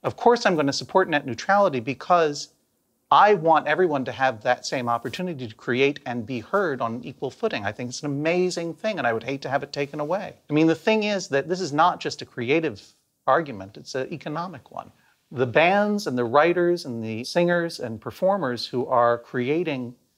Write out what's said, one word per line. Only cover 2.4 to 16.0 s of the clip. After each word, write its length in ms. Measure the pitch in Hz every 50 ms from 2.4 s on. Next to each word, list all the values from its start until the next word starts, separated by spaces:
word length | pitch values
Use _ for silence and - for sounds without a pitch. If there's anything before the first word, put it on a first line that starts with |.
| - - _ _ _ _ _ _ _ _ _ _ _ _
I 220 | 143 147 185 208 214
want 340 | 185 156 165 160 151 131 143
everyone 380 | 151 151 185 175 147 139 127
to 60 | 123
have 320 | 120 113 135 131 123 107 -
that 240 | 127 123 123 - -
same 200 | - 139 123 120
opportunity 600 | 117 117 - 131 117 - 180 180 170 135 127 113
to 80 | 110
create 440 | _ - - 123 123 135 139 147 - _
and 220 | 131 120 120 113 107
be 140 | 135 123
heard 380 | 107 - - 196 202 170 139 123
on 160 | 127 117 113
an 100 | 123 -
equal 260 | - 135 _ - 131
footing. 340 | - _ - 220 190 127 104
I 60 | 101
think 180 | 107 - 131 120
it's 120 | 120 -
an 40 | -
amazing 680 | 147 139 139 151 160 170 180 180 180 170 190 170 170 156
thing, 220 | _ - 220 214 170
and 100 | 131 120
I 60 | 117
would 100 | 113 113
hate 180 | 127 139 139 -
to 60 | 151
have 140 | 127 139 139
it 100 | 139 -
taken 260 | 143 143 143 - 156
away. 360 | 147 147 175 202 202 156 143 _ _ _
I 60 | 147
mean, 140 | 151 160 165
the 80 | 160
thing 280 | 160 - - 220 220 208
is 240 | 208 208 196 170 -
that 180 | 139 139 135 156
this 140 | 180 180
is 120 | 190 151 139
not 260 | 147 165 180 165 135
just 220 | - 156 - -
a 40 | 131
creative 600 | _ _ - 120 117 139 165 160 151 110 98 - - _ _ _ _ _ _ _
argument, 520 | - 131 160 165 139 123 98 95 101 - -
it's 180 | - - -
an 160 | 135 135 - -
economic 580 | 143 - - 147 156 170 190 170 127 - _
one. 200 | - - - - _ _ _ _ _ _ _ _
The 160 | - 117 127 127
bands 580 | 110 151 156 175 190 202 208 208 208 208